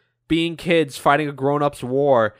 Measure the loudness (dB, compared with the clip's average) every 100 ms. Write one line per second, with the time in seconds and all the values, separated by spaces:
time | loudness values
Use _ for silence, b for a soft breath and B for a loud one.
0 | _ _ -4 -2 -2 -4 0 0 0 -2
1 | 2 2 0 -4 -2 0 -2 -4 -6 0
2 | 2 2 2 -4